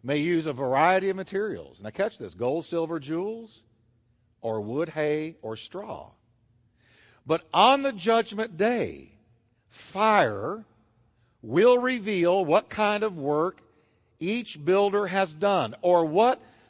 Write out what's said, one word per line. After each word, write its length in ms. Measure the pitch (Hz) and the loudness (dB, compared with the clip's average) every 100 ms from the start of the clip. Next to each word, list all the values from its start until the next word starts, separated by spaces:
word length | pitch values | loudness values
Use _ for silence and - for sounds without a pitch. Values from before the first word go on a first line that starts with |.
may 140 | 123 147 | -4 -2
use 280 | 160 170 156 | 0 0 -2
a 80 | |
variety 560 | 127 131 135 165 190 190 | -4 0 4 4 4 0
of 60 | 190 | -4
materials. 640 | 185 190 214 98 71 76 | -6 -6 -6 -8 -12 -16
Now 100 | 104 | -10
catch 260 | - 208 - | -4 -4 -4
this, 160 | 101 87 | -14 -6
gold, 300 | 120 160 160 | -4 -4 -4
silver, 340 | 170 160 165 | -4 -4 -6
jewels, 640 | 135 165 202 226 226 - _ _ _ _ _ _ _ _ | -6 -6 -6 -10 -14 -20 _ _ _ _ _ _ _ _
or 180 | 113 110 | -6 -6
wood, 300 | 104 131 165 | -4 -4 -4
hay, 480 | 151 151 151 156 165 | -2 -2 -2 -4 -10
or 140 | 110 110 | -12 -12
straw. 560 | - 180 214 80 - _ _ _ _ _ _ _ _ _ _ _ - | -12 -14 -12 -12 -16 _ _ _ _ _ _ _ _ _ _ _ -4
But 200 | 160 - | -4 0
on 280 | 165 220 277 | 4 6 6
the 100 | 277 | 0
judgment 640 | 214 180 226 226 202 220 165 | -4 0 0 0 -6 -8 -2
day, 640 | 214 240 113 73 69 _ _ _ _ _ _ | -2 0 -4 -8 -18 _ _ _ _ _ _
fire 1000 | - - 185 220 208 131 101 117 214 214 _ _ _ _ _ _ _ | -20 -12 0 4 4 4 0 -6 -10 -14 _ _ _ _ _ _ _
will 360 | 113 139 233 247 | -2 4 6 6
reveal 640 | 247 247 196 196 170 190 160 | 2 -4 -2 0 2 2 4
what 240 | 180 - | 2 2
kind 340 | - 208 208 | 0 0 0
of 140 | 214 175 | -2 -4
work 440 | 139 147 175 - _ _ _ _ _ _ | -2 0 -2 -4 _ _ _ _ _ _
each 440 | 165 233 220 151 | -4 -4 -6 -6
builder 440 | 147 190 202 202 196 | 0 2 2 0 0
has 260 | 190 190 | -2 -2
done, 420 | 151 202 190 - - | -2 0 2 0 -2
or 240 | 180 175 160 | 4 4 4
what 360 | 165 240 - - _ _ | 4 4 2 -6 _ _